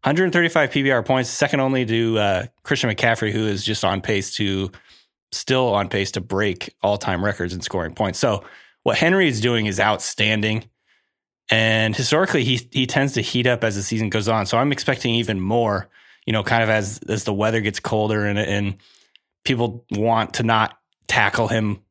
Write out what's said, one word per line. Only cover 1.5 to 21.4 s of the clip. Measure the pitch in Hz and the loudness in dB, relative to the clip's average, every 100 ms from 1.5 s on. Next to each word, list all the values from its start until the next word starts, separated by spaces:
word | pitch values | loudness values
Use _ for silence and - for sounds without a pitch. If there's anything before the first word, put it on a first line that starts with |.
| 147 | 2
only | 135 131 120 | 0 0 0
to, | 113 113 110 | 0 2 2
uh, | 101 95 120 _ | 2 0 -2 _
Christian | - 143 123 | -4 0 0
McCaffrey, | 104 120 113 107 | 2 2 2 0
who | 107 107 | 0 -2
is | 98 | -2
just | 104 107 | -4 -2
on | 98 98 | 0 -2
pace | 92 104 92 - | -2 -2 -2 -4
to, | 104 95 95 - _ - _ _ _ | -2 -2 -4 -8 _ -20 _ _ _
still | - - 131 127 | -12 -2 2 2
on | 101 95 | 2 0
pace | 104 98 | -2 -2
to | - | -4
break | 92 95 104 90 - _ | -4 -2 -2 -2 -10 _
all-time | 98 104 - 90 | -2 0 -2 -2
records | 101 101 87 | -2 -2 -6
in | 90 | -6
scoring | - 92 80 | -6 -6 -6
points. | - 101 92 | -2 -4 0
So | 131 101 - - - _ | 0 0 -6 -20 -20 _
what | - 110 | -2 2
Henry | 160 190 175 | 2 4 2
is | 117 | 2
doing | 117 117 107 | 0 0 0
is | 95 | 2
outstanding. | 104 107 - - 107 107 107 110 - _ _ _ _ _ _ _ _ | 2 2 -4 -2 0 2 0 -2 -6 _ _ _ _ _ _ _ _
And | 110 113 110 110 | 2 2 2 0
historically, | 104 127 151 185 156 | 0 0 0 2 0
he, | 123 123 - | 0 -2 -2
he | - 127 | -4 0
tends | - 139 | 0 0
to | 131 | -2
heat | 101 123 123 | -2 0 2
up | 120 | 2
as | 113 101 | 0 -2
the | |
season | 95 113 110 | -4 -2 -2
goes | 110 104 | -2 0
on. | 113 101 | 0 0
So | 117 | 0
I'm | 139 | 0
expecting | 139 - 127 123 | 0 -2 -2 0
even | 117 107 101 | 0 0 -2
more, | 92 117 117 101 - _ - _ - | 0 0 2 0 -4 _ -20 _ -4
you | |
know, | 110 | -2
kind | 101 120 | 0 2
of | 110 | 4
as, | 110 98 107 - | 2 0 -8 -4
as | 107 | -4
the | - | -2
weather | 101 107 113 | 0 0 0
gets | 107 101 | -2 -4
colder | - 110 107 107 104 | -4 -2 0 0 0
and, | 101 | -2
and | 107 101 101 98 _ _ _ _ _ _ | 0 -2 -2 -6 _ _ _ _ _ _
people | - 127 117 117 _ | -4 0 0 -4 _
want | 104 110 113 107 | -2 2 2 0
to | - | -2
not | 117 113 110 - _ _ _ | 2 4 2 -2 _ _ _
tackle | 127 101 - | 2 2 2